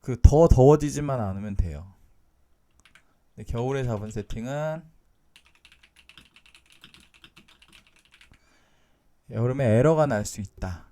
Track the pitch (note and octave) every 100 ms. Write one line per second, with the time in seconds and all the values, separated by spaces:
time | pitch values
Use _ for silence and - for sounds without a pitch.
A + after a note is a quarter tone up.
0 | - B2 - C#3+ E3 B2+ C3 D3+ D3 B2+
1 | D3 C3 G2+ F#2+ G#2 G2+ F#2 D2 F#2 -
2 | _ _ _ _ _ _ _ _ _ -
3 | _ _ _ - A2+ A#2 B2 C3+ B2+ G#2+
4 | G#2+ A2 G2+ A#2+ A#2 C#3+ D#3 D#3+ D#3+ _
5 | _ _ _ - _ _ _ _ _ _
6 | _ - - _ _ - _ _ - -
7 | _ _ - - _ _ _ - _ _
8 | _ _ - - _ _ _ _ _ _
9 | _ _ _ A2 A#2+ C3 B2+ A2 C#3+ D#3+
10 | D3 A2 G2+ - G2 - F#2+ F2 -